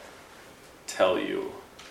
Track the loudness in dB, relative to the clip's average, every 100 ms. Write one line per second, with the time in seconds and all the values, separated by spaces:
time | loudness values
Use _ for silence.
0 | -14 -18 -18 -18 -20 -20 -20 -16 -4 4
1 | 6 6 2 -2 -2 -8 -16 -18 -14